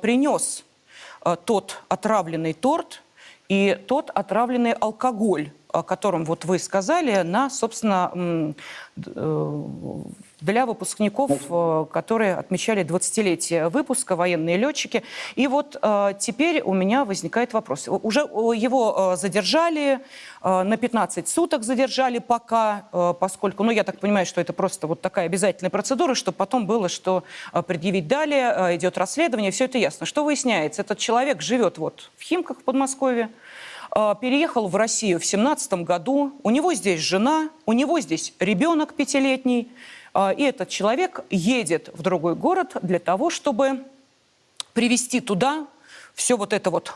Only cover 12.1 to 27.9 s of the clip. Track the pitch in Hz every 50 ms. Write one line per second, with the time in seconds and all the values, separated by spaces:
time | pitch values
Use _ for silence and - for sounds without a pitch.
12.1 | 226 226 220 190 175 143 - - 185 180 - 226 220 196 175 139 165 180 - -
13.1 | - 226 214 185 165 160 - - 170 165 156 170 165 277 - - 247 - - -
14.1 | 185 165 180 180 170 160 160 170 175 196 240 294 294 - - - - 220 - -
15.1 | - - - - - - 262 277 262 294 294 294 - - - 214 208 202 202 202
16.1 | 196 202 - 240 - - 302 339 330 294 - - 190 190 185 196 233 277 277 196
17.1 | 196 - 165 170 - 226 247 240 - 226 214 - 139 - - - 180 - - 220
18.1 | 202 285 302 - - 214 226 233 233 214 226 254 254 269 226 214 - - 190 185
19.1 | 180 170 196 196 156 208 185 185 240 320 339 339 320 302 285 277 269 254 269 -
20.1 | - - - - - - - 185 190 185 185 196 220 220 240 233 233 220 185 175
21.1 | - 175 165 - - 330 339 339 320 262 220 226 262 226 269 - - 254 262 254
22.1 | 247 233 233 - 240 233 - - 226 226 220 214 208 202 196 - - 180 175 175
23.1 | 175 - 185 196 - - - 190 190 - 202 226 233 208 190 190 185 - - 208
24.1 | 208 196 175 - - 175 170 - 160 - 190 180 - - 156 151 165 - - 185
25.1 | - 202 175 165 185 180 202 196 - - 185 180 - 196 208 - 269 233 359 302
26.1 | 240 - - 190 165 - 196 - - 254 208 170 220 233 185 170 - - - 185
27.1 | 185 180 180 - - - - - - 170 165 - 175 156 160 202